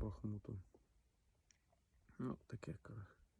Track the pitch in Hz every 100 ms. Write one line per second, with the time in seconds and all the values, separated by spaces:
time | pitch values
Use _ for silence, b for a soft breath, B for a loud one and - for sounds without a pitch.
0 | 107 - 107 104 - 101 - - - -
1 | - _ - - - - _ - _ -
2 | - - 127 - - 117 - - - 110
3 | 98 - - -